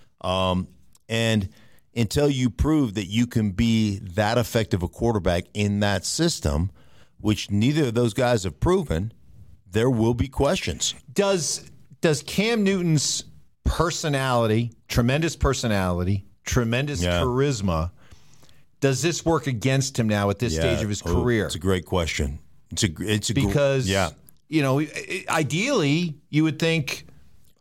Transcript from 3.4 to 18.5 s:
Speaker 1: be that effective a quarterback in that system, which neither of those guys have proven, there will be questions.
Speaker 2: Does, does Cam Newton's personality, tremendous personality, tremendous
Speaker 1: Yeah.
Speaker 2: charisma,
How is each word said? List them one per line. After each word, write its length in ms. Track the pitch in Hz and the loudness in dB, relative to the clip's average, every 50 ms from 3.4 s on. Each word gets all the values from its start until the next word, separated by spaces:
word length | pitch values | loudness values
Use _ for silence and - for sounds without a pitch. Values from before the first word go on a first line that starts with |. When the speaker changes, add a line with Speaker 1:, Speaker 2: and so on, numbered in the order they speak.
| 107 104 90 | 0 0 0
Speaker 1:
be 440 | 101 117 117 113 113 110 104 98 | 0 2 2 4 2 2 0 -2
that 400 | 101 - 95 85 104 104 104 120 | -4 -8 -6 -2 -2 0 2 2
effective 460 | 123 117 - - 117 107 - 107 90 87 | 0 0 0 -2 -2 0 0 -2 -2 -2
a 40 | |
quarterback 580 | 87 - - 117 117 113 101 82 92 87 90 - - - | -4 -4 -2 -2 0 0 0 0 0 0 0 -2 -4 -4
in 240 | 104 104 101 101 101 | -2 0 0 2 2
that 260 | 104 101 98 92 - | 2 0 0 0 -2
system, 640 | - - - 160 170 - - - 78 71 78 90 98 - - - - - - - _ _ - | -4 -2 0 0 0 0 -2 -2 0 0 0 0 -2 -4 -12 -20 -20 -20 -20 -20 _ _ -4
which 300 | - 107 107 - - - | 0 0 0 0 -2 -2
neither 360 | 101 101 110 135 147 160 147 | 0 2 2 2 2 2 0
of 80 | 120 107 | 2 2
those 180 | 120 120 117 - | 0 0 0 0
guys 300 | 131 123 120 123 110 90 | 0 2 2 2 0 0
have 160 | 92 76 - | -4 -4 -2
proven, 540 | - 170 180 196 160 - 80 82 101 113 - - - - - - - - - - _ | 0 2 2 2 0 0 -2 -2 -2 -4 -8 -14 -20 -20 -20 -20 -20 -20 -20 -20 _
there 220 | 95 90 110 120 131 | -4 0 0 2 2
will 240 | 127 110 113 117 120 | 2 2 2 2 2
be 140 | 113 - | 0 -2
questions. 640 | 135 - - 139 143 190 185 - - 73 69 - - - - - - | -4 0 0 2 2 2 0 -2 -6 -4 -4 -4 -6 -6 -8 -16 -4
Speaker 2:
Does, 560 | - - 202 196 196 180 143 - - - - - - - - - - - | -2 0 2 2 2 0 0 -4 -6 -6 -10 -16 -20 -20 -20 -20 -8 -2
does 200 | - 165 147 131 | 0 0 0 0
Cam 420 | - - - - 202 226 240 226 202 | -2 -4 -2 0 0 2 2 2 2
Newton's 600 | 190 196 185 175 170 156 139 - - - - - - - - - _ _ _ _ | 2 2 2 2 2 2 2 2 -2 -4 -6 -8 -12 -20 -20 -20 _ _ _ _
personality, 1080 | - - - 160 175 160 - - 151 143 135 135 131 127 120 117 110 107 113 120 117 - - _ | -2 0 0 0 0 -2 -4 -4 -2 -2 0 0 2 2 2 2 2 2 2 0 -2 -6 -12 _
tremendous 480 | - - 127 120 120 131 156 165 160 - | -2 0 2 2 2 2 2 0 -2 -2
personality, 880 | - - 139 127 - - 117 104 98 92 90 90 87 90 92 101 98 - - - _ _ | 0 0 0 0 0 0 0 0 0 0 0 0 0 0 0 0 -2 -4 -10 -20 _ _
tremendous 580 | - - 127 117 113 120 127 143 147 143 85 | -2 0 0 2 2 0 -2 -2 -2 -2 -2
Speaker 1:
Yeah. 200 | 90 87 87 87 | 0 2 2 2
Speaker 2:
charisma, 680 | - 123 120 131 139 147 135 101 95 95 82 80 82 90 - - - - - - - - - - - - | 2 2 2 2 2 0 0 0 -2 0 0 0 -2 -4 -6 -12 -20 -20 -20 -20 -20 -20 -20 -20 -20 -20